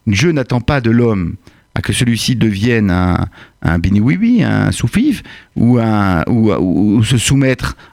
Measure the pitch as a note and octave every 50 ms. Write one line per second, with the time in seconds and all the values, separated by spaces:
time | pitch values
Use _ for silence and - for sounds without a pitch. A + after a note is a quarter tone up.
0 | _ A2 G2 F#2+ C3+ F3+ D#3+ C#3+ B2 - B2+ B2 A2+ - D3 C#3 A#2 A#2 A#2 A#2+
1 | A#2+ A#2 A2 F#2+ F2 E2 F2 - - - - _ _ _ - - - - G2+ -
2 | B2+ A#2+ A#2 G#2+ - - C3 A2 A2+ A2+ G2+ F#2+ G#2 B2 A#2+ A2+ G#2 G2 F2 F2+
3 | F2+ F2+ F2 E2 - F#2+ - - - - _ _ - D#2+ E2 E2 E2+ F#2 G2+ G#2
4 | G#2+ B2+ E3 F#3 A3 A#3 B3 A3+ C#3+ A2 G#2+ G#2 G#2 G2+ G2 - - A#2+ - F#3+
5 | C4 D4+ A#3 - - - - - - _ _ - G#2+ A#2+ B2 A#2+ A2+ A2+ G#2+ G#2+
6 | G2+ F#2+ F2+ E2 - - A#2+ A2+ A2 G#2+ F#2 A#1+ F2 F#2 E2 D#2 G2+ G#2+ G2+ A#2+
7 | A2 - C3+ A#2 - - C#3 C3+ C#3 C3 C3 - - - - - - -